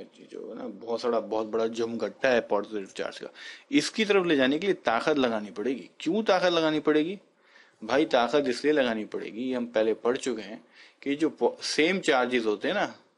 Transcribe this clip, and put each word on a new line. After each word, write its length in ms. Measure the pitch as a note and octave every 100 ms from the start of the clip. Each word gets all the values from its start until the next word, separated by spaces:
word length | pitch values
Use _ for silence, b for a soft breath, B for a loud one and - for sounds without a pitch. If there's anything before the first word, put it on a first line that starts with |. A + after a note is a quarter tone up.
| F#2+ - -
जो 180 | - -
है 100 | G#2+
ना, 100 | B2
बहुत 320 | G2 A2+ A2+
सारा, 200 | B2 A2+
बहुत 260 | G2+ A2 A2
बड़ा 200 | A2+ A2+
जमघट्टा 640 | A#2 A#2 A#2 G#2 - C3+
है 120 | A#2+
पॉजिटिव 460 | - G#2 G#2 G#2+ F#2+
चार्ज 320 | - - -
का, 100 | - B B B -
इसकी 320 | C#3+ C#3+ -
तरफ 220 | G3+ G3 F3
ले 100 | C#3+
जाने 220 | C3 D3+
के 80 | G3
लिए 80 |
ताकत 440 | F3+ - A2+ D#3+ D3+
लगानी 320 | B2+ A2 G#2
पड़ेगी। 400 | F#2 A2 B2 F2 -
क्यों 220 | D3+ G3+
ताकत 240 | G#3+ F#3 F3+
लगानी 340 | E3+ D#3+ D#3
पड़ेगी 380 | D3+ D3+ D#3+ G3 - b b b b _
भाई? 220 | A2 C3 D#3+
ताकत 380 | C3 A#2+ D3 C3+
इसलिए 240 | A#2+ C#3+
लगानी 320 | D3+ B2 A2
पड़ेगी, 400 | G#2 G2+ F#2 G#2
ये 100 | C3
हम 120 | B2+ A#2+
पहले 280 | A2 A2
पढ़ 220 | G#2+ A#2+ C3+
चुके 260 | C3+ A2
हैं 220 | F#2+ A2+ B B B B
कि 140 | C#3 C#3+
जो 140 | D#3
पो-, 320 | - - -
सेम 380 | - - D#3+ F#3+
चार्जेस 440 | - C3 B2 B2+
होते 240 | A2 G2+ C3
हैं 60 |
ना, 240 | G3 D3 A2+ _